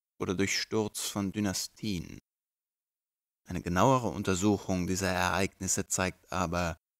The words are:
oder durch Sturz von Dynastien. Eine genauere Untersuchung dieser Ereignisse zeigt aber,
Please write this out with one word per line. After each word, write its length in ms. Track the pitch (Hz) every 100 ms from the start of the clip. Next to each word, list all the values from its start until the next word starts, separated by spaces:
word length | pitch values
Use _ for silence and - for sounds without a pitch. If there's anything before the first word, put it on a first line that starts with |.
| _ _
oder 160 | 101
durch 240 | 92 98 -
Sturz 520 | - 110 107 - -
von 240 | 104 98
Dynastien. 840 | 107 104 90 - - 110 90 - - _ _ _ _ _ _ _ _ _ _ _ _ -
Eine 160 | 85
genauere 460 | 87 90 117 131 110
Untersuchung 800 | 71 98 92 104 98 - 92 87
dieser 220 | 90 95
Ereignisse 800 | 90 90 90 98 - 92 - -
zeigt 440 | - 92 - _
aber, 460 | 90 87 87 87 - _